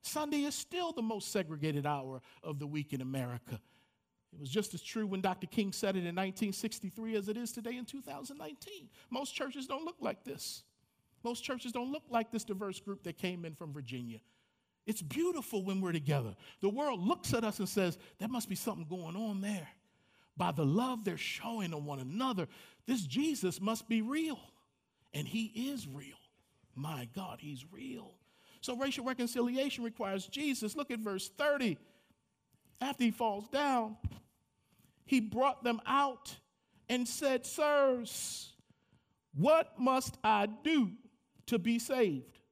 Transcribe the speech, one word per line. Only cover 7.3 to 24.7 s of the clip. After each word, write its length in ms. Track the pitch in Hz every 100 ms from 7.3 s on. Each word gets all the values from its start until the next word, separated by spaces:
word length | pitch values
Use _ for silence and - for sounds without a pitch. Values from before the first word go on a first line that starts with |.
| 214
is 160 | 240
today 240 | - 226 247
in 80 |
two 160 | 240 277
thousand 380 | 254 285 262 285
nineteen. 500 | 311 294 - 403 262 - -
Most 240 | 247 277
churches 320 | - 285 277 262
don't 180 | 277
look 120 | 330 349
like 240 | - -
this. 400 | - - - - - _ _ _ _ _
Most 220 | 233 240
churches 260 | - 254 247
don't 200 | 240 247
look 120 | 294 -
like 220 | 240 226
this 140 | 226
diverse 360 | - 190 202 190
group 220 | - 196
that 160 | - 165
came 260 | 180 180
in 100 | 170
from 200 | 151 160
Virginia. 480 | 143 127 127 120 113 _ _ _ _ _ _ -
It's 160 | 214
beautiful 600 | 151 277 339 339 - 214
when 200 | 190 190
we're 100 | 190
together. 420 | 165 143 143 113 95 - -
The 80 | 196
world 300 | 214 294 226
looks 340 | 185 349 -
at 100 | 240
us 140 | 220 208
and 100 | 185
says, 300 | - 185 160 - -
"There 120 | 214
must 200 | 254 -
be 60 |
something 320 | 190 - 190 160
going 300 | 180 160 175
on 260 | 220 196
there." 260 | 196 208 151 - _ _ _ _ _
By 180 | - 175
the 120 | 151
love 400 | 147 170 254 247
they're 140 | 208 160
showing 540 | - - 226 233 196
to 40 | 156
one 240 | 147 143
another, 480 | 131 185 262 208 160 - - - -
this 160 | 247
Jesus 580 | 160 127 302 285 185 -
must 260 | 196 226 -
be 140 | 226
real. 400 | 220 294 320 277 - _ _